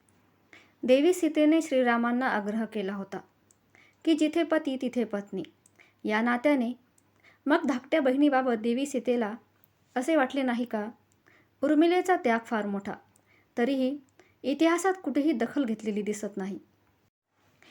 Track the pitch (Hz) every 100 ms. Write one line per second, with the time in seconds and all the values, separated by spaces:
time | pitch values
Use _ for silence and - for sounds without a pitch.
0 | _ _ _ _ _ - _ _ 233 262
1 | 320 359 320 311 302 320 320 262 240 233
2 | 233 240 254 208 202 220 220 214 190 202
3 | 190 185 - _ _ _ _ _ _ _
4 | - 311 302 339 320 311 311 262 254 247
5 | 220 202 202 190 165 _ _ _ _ _
6 | 214 214 240 240 294 285 233 247 _ _
7 | _ _ _ _ 269 330 294 247 - 320
8 | 262 269 294 262 262 233 226 240 285 254
9 | - 240 208 233 _ _ _ _ _ 247
10 | 262 320 262 277 262 233 247 214 208 -
11 | _ _ _ _ _ _ 285 302 339 359
12 | 359 349 269 226 226 220 208 202 202 -
13 | _ _ _ _ _ - 240 269 254 285
14 | - _ _ _ 254 277 320 339 381 370
15 | 311 254 285 240 233 285 247 220 214 208
16 | 202 208 202 202 190 175 - _ _ _
17 | _ _ _ _ _ _ -